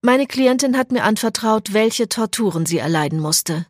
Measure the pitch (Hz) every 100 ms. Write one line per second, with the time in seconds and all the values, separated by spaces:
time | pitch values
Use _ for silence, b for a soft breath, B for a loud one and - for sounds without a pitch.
0 | 233 254 269 254 262 254 262 254 254 247
1 | - 214 226 - 226 220 214 202 220 -
2 | 233 - 220 - 214 160 160 165 139 165
3 | 147 156 151 - - 160 170